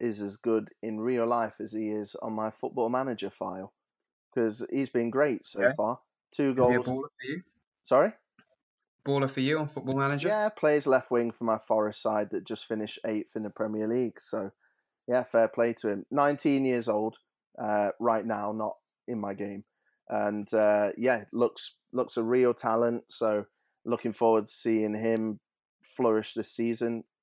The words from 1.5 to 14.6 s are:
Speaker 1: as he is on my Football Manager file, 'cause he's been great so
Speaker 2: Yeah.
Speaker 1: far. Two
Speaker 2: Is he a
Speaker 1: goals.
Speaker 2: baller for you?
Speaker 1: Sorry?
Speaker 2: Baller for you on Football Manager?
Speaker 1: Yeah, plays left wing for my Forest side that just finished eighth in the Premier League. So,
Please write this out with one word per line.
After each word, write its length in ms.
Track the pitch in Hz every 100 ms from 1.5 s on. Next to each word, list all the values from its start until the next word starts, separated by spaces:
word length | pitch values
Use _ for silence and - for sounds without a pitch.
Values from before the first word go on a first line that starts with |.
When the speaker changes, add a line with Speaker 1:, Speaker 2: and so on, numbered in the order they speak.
| -
Speaker 1:
as 120 | 107
he 180 | 107 107
is 240 | 107 101
on 180 | - 113
my 180 | 110 110
Football 380 | - 127 127 117
Manager 400 | 127 135 117 98
file, 460 | - 101 95 95 _ _ _ _ _ _
'cause 320 | - 113 110 -
he's 200 | 139 127
been 200 | 120 117
great 340 | 127 147 113
so 160 | - 101
Speaker 2:
Yeah. 120 | 117
Speaker 1:
far. 280 | 139 107 127 _ _ _
Two 200 | - 143
Speaker 2:
Is 60 | 127
he 60 |
a 140 | 123 123
Speaker 1:
goals. 120 | 123
Speaker 2:
baller 200 | 131 139 -
for 60 | 131
you? 160 | 170 - _ _ _
Speaker 1:
Sorry? 300 | - 131 190 - _ _ _ _ _ _ _ _
Speaker 2:
Baller 260 | - 139 135
for 100 | 135
you 180 | 131 156
on 100 | 151
Football 280 | 143 127 135
Manager? 320 | 139 143 175
Speaker 1:
Yeah, 200 | 214 214
plays 380 | - 151 151 143
left 240 | 131 -
wing 200 | 120 117
for 140 | -
my 140 | 113 110
Forest 420 | - 110 107 -
side 300 | 113 107 104
that 140 | 98
just 220 | 90 110 -
finished 320 | 110 107 -
eighth 320 | 113 107 - 113
in 60 |
the 80 | 107
Premier 360 | - 110 107 107
League. 320 | 120 120 -
So, 320 | - 113 98 -